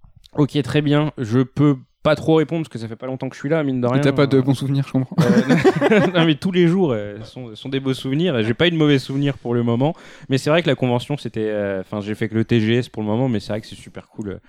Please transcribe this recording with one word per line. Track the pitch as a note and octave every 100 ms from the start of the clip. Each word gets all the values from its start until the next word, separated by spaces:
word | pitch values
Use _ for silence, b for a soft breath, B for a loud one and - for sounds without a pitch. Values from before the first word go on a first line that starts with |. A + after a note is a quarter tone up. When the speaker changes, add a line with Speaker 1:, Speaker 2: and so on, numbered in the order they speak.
| - - - -
Speaker 1:
Ok, | C#3+ D3
très | - D3+
bien. | D3 D3 D3+ -
Je | A2 B2
peux | B2+ - D3 C3+ - _
pas | D3+ D3
trop | D#3
répondre | D#3+ D3 E3
parce | D3+
que | A2+
ça | A2+
fait | A2+
pas | C3
longtemps | C3 C3+
que | -
je |
suis | C#3+
là, | D#3+
mine | C#3+ C3
de | A#2+
Speaker 2:
Et |
Speaker 1:
rien. | C3+
Speaker 2:
t'as | C#3+
pas | C3+ C#3
de | C3+
Speaker 1:
Euh, |
Speaker 2:
bons | B2+
souvenirs, | C3 C#3 C#3 C#3
je |
comprends. | C3 C3 -
Speaker 1:
euh, | B2 - C4 F3+ F4+ - - G#3+ F3+
<laughs> | F3
non, | E3
mais |
tous | D3 F#3
les | F#3 E3+
jours, | F#3+ E3
euh, | A2 G#2 G#2
sont, | A2 C3 A#2+
sont | G#2+ C3
des | C3+
beaux | C3+
souvenirs. | C3 C3 C#3 F3+ B2+
Et |
j'ai | A2
pas | A#2 F3
eu |
de | E3
mauvais | D3+ C#3
souvenirs | - C#3 C#3+ C3
pour | A#2+
le | A#2+
moment. | A#2+ A#2 C#3+ - B B B
Mais | C3
c'est | D3
vrai | E3
que | E3
la |
convention, | B2+ B2+ A#2+ - D3
c'était, | A#2 A2+ A2
euh, | G#2 G2+ F#2+
enfin, | F#2+ G#2+
j'ai | G2+ G#2+
fait | A2+
que |
le | A2
T | G#2+ A#2
G | G#2+
S | A#2+ B2+
pour | -
le | G#2+
moment, | A2 C3
mais | G#2+
c'est | -
vrai | G#2+
que | -
c'est | G2+
super | - F#2+ -
cool. | - G#2 F2+